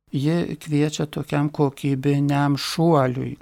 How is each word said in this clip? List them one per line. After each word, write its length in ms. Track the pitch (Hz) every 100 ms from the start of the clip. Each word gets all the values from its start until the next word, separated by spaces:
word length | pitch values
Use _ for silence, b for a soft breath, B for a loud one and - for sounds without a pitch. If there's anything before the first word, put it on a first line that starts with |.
| -
ji 440 | 135 147 170 - 151
kviečia 500 | 156 143 151 151 147
tokiam 440 | 151 135 147 147
kokybiniam 1080 | 156 139 - 139 135 143 143 143 143 143 139
šuoliui, 800 | - - 165 151 131 127 123 -